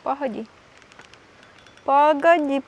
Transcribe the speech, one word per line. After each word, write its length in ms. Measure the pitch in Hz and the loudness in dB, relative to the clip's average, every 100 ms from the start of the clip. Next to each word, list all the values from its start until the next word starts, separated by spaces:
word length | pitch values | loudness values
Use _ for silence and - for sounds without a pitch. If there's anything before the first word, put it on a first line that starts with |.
Погоді. 420 | - 269 277 208 226 _ _ _ _ - - - _ _ - - - - | -8 -8 -8 -10 -14 _ _ _ _ -20 -20 -20 _ _ -20 -20 -20 -14
Погоді, 800 | - 277 294 302 320 339 294 277 | 0 2 4 2 2 2 2 -4